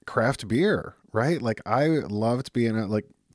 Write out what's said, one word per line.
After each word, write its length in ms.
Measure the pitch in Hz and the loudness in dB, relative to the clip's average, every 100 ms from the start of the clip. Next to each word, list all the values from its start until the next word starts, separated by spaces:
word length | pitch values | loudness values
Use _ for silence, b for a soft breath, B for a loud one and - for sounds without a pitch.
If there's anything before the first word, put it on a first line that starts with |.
| - | -4
craft 420 | - 113 139 101 | 0 0 -2 -2
beer, 480 | 113 202 170 - - _ | 0 2 0 -4 -14 _
right? 280 | 110 131 170 | 0 2 0
Like, 200 | 117 113 - | -2 -4 0
I 200 | 117 151 | 2 2
loved 640 | 160 - 104 110 123 135 | 2 0 0 0 0 -2
being 260 | 123 113 110 | -2 0 0
at, 120 | 101 | -2
like, 160 | 107 - _ _ | -2 -4 _ _